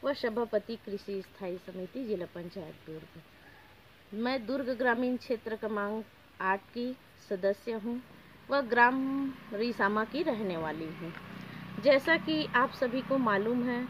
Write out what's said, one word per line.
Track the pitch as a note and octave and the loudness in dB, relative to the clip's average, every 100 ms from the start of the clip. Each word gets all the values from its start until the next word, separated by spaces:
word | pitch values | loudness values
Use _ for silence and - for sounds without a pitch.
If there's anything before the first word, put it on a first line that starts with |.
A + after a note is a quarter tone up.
व | C4+ | -2
सभापति | C#4 A#3+ A3 A#3 G#3+ G3+ A3+ | -2 -2 0 0 0 -2 -10
कृषि | - G3+ - G3 | -6 -8 -6 -6
स्थायी | F#3 - F#3+ F3+ | -8 -10 -8 -8
समिति | F3+ F3+ F3+ B3 | -8 -10 -8 -8
जिला | B3 G3 E3+ | -4 -4 -4
पंचायत | F3+ F3 G3 D#3+ D#3 - | -8 -10 -10 -12 -14 -14
दुर्ग। | D#3 D#3+ E3 - - - - - - - - - | -14 -14 -20 -20 -20 -20 -20 -20 -20 -20 -20 -12
मैं | G3+ A#3 C4 G#3+ | -4 -2 -2 -2
दुर्ग | C4 B3 | -4 -2
ग्रामीण | B3 B3+ A#3 B3+ B3 | 2 2 4 2 0
क्षेत्र | - A#3 - G#3+ | -2 -4 -4 -6
क्रमांक | G#3+ G#3+ G3+ A3 G#3 - - - | -4 -2 -2 -4 -8 -18 -20 -4
आठ | F#3+ G3 | 0 0
की | - A#3 B3 B3+ - - - | -2 -6 -6 -6 -14 -20 -6
सदस्य | G3 G3 G3+ - | 0 2 0 -2
हूँ | A3+ G#3 A#3+ B3+ - - - - | -4 -4 -6 -8 -20 -20 -20 -2
व | C#4 | 0
ग्राम | B3 A#3+ A#3+ C4 C4+ C4+ C4+ B3+ - | 2 6 6 6 0 0 -2 -6 -8
रिसामा | G3+ A#3+ G#3+ G3+ G#3+ | -2 -2 2 2 2
की | A3 C#4 | 0 0
रहने | D#4+ A3+ G#3 E3+ | 0 0 0 -2
वाली | D#3+ D#3 D#3+ | -4 -4 -8
हूँ। | E3+ E3 E3+ - - - - - - | -8 -10 -10 -12 -14 -12 -12 -10 2
जैसा | C4+ C#4 C#4 D#4+ | 6 6 6 2
कि | - D#4 D4+ | 4 0 2
आप | B3 B3+ | 2 2
सभी | - B3+ B3+ | 2 0 0
को | C4 C4+ | 0 2
मालूम | A#3+ G3+ G#3+ B3 | 4 4 2 0
है | A#3+ A#3+ B3 | 0 -2 -4